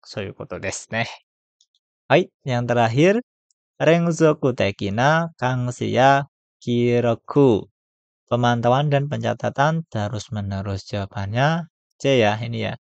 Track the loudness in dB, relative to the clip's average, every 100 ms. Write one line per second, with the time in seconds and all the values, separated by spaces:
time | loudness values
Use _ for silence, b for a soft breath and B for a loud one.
0 | -14 -10 -10 -12 -12 -8 -8 -10 -8 -6
1 | -6 -10 _ _ _ _ _ _ _ _
2 | _ 0 0 _ -6 -4 0 2 2 4
3 | 2 2 -4 _ _ _ _ _ 2 2
4 | 2 2 2 2 -2 0 -2 -2 -4 0
5 | 2 2 -2 _ -4 -2 -4 -4 -2 2
6 | 4 4 0 _ _ _ -4 0 2 2
7 | 0 -2 -2 4 4 4 -2 _ _ _
8 | _ _ _ 0 0 2 2 2 2 0
9 | -2 -4 -4 -4 -6 0 0 -2 -6 -6
10 | -4 -6 -8 -8 -6 -6 -6 -8 -6 -8
11 | -8 -8 -6 0 0 0 -6 _ _ _
12 | 0 4 2 0 -6 -6 -6 -8